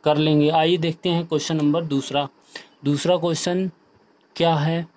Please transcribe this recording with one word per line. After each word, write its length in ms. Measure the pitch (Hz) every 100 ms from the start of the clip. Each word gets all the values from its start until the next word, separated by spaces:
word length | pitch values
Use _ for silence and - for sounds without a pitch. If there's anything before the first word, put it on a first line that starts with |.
कर 140 | 151 151
लेंगे। 320 | 156 151 147
आइए 260 | 160 160 175
देखते 320 | 165 165 180
हैं 160 | 170 165
question 280 | 151 - 160
number 260 | 147 156 165
दूसरा। 420 | 139 135 139 143 _ _ - - _ 143
दूसरा 300 | 143 160 180
question 520 | 170 160 - 180 190 - _ _ _ _ _ -
क्या 180 | 165 160
है? 300 | 151 165 165